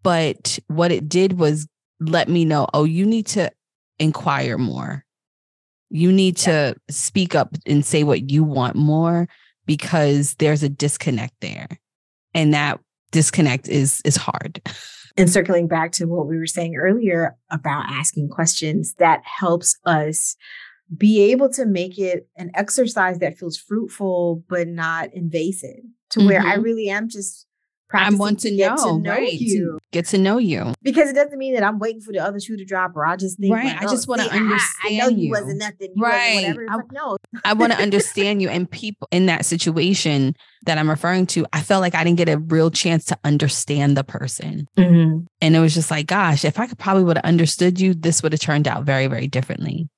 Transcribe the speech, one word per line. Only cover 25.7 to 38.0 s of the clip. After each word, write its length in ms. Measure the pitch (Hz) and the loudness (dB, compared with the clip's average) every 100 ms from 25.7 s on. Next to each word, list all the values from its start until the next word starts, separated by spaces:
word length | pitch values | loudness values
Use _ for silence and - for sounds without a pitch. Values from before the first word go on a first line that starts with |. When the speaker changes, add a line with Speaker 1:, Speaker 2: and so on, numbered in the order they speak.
| - - _ _ | -18 -20 _ _
Speaker 2:
to 160 | - 202 | 4 6
where 140 | 190 | 6
I 140 | - 202 | 2 0
Speaker 1:
Mm-hmm. 60 | |
Speaker 2:
really 280 | 226 226 208 | 0 -2 -2
am 180 | 196 226 | -4 -6
just 380 | 220 190 - _ _ _ _ _ | -8 -12 -12 _ _ _ _ _
Speaker 1:
I 0 | |
Speaker 2:
practicing 280 | 202 196 202 | 2 4 4
Speaker 1:
want 220 | 202 208 | 2 0
to 100 | 220 | -2
Speaker 2:
to 60 | 202 | 2
get 200 | 190 - | 2 2
Speaker 1:
know, 200 | 190 160 | 2 0
Speaker 2:
to 20 | |
know 100 | 165 | 0
Speaker 1:
right, 160 | - 480 | -2 -2
to 140 | 170 | -2
Speaker 2:
you. 340 | 233 202 170 156 _ | 0 0 -2 -6 _
Speaker 1:
get 140 | 170 170 | -4 0
to 120 | 196 | 2
know 200 | 190 226 | 2 2
you. 360 | 214 135 127 120 | 0 0 -4 -4
Speaker 2:
Because 260 | 262 247 294 | 0 2 2
it 60 | |
doesn't 240 | 269 294 285 | 2 0 -2
mean 160 | 269 | -2
that 80 | 254 | 0
I'm 160 | 202 220 | 0 0
waiting 220 | 220 226 | -6 -8
for 120 | 214 | -8
the 60 | 196 | -4
other 220 | 175 202 | -4 -6
shoe 160 | 196 214 | -10 -12
to 80 | |
drop 320 | 190 190 185 175 | -6 -4 -4 -2
or 100 | 151 | -2
I 80 | |
just 240 | 185 190 180 | -2 -6 -2
think, 160 | 196 | 0
Speaker 1:
Right, 120 | 220 262 | 0 0
Speaker 2:
like, 140 | 175 | -4
Speaker 1:
I 40 | 202 | -4
Speaker 2:
"Oh, 40 | |
Speaker 1:
just 180 | 254 240 | -4 -2
wanna 160 | 240 | -2
Speaker 2:
see, 60 | 196 | -2
I, 40 | |
I 40 | 202 | 0
know 40 | 220 254 214 - 202 214 | 0 0 -2 -4 -4 0
Speaker 1:
understand 140 | 262 220 | 2 2
Speaker 2:
you 60 | 160 | 0
Speaker 1:
you. 40 | |
Speaker 2:
wasn't 280 | 107 127 151 | -2 -4 -6
nothing. 320 | 208 185 190 | -8 -10 -8
You 80 | 185 | -2
Speaker 1:
Right. 320 | 233 240 240 | 0 2 2
Speaker 2:
wasn't 220 | 214 190 233 | 0 0 -4
whatever." 60 | |
It's 80 | 226 | -6
Speaker 1:
I, 40 | 220 | -8
Speaker 2:
like, 160 | - | -8
no. 240 | 269 294 202 - 226 | -10 -8 -8 -10 -4
Speaker 1:
I 80 | 196 | 0
wanna 220 | 214 233 | 2 2
Speaker 2:
<laughs> 120 | 233 208 | 2 2
Speaker 1:
understand 560 | 196 | 2